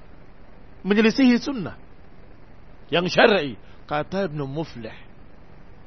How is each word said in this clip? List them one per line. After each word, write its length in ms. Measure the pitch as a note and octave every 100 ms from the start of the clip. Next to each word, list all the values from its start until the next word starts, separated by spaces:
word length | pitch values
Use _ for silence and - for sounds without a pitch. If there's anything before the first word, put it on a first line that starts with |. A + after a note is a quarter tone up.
| - - - - - - - - F#3
menyelisihi 540 | G#3 A3 G#3+ B3+ A#3+
sunnah 380 | D4 C4 C#3 - - - - - - - - - - - -
yang 140 | E3+ F3+
syar'i. 480 | - A#3+ G3 C#3+ A2 - -
Kata 480 | - D3+ D3+ F#3+ F#3+
Ibnu 160 | D3+ C3+
Muflih, 480 | D3 D#3 B2 A2+ - - - - - - - - -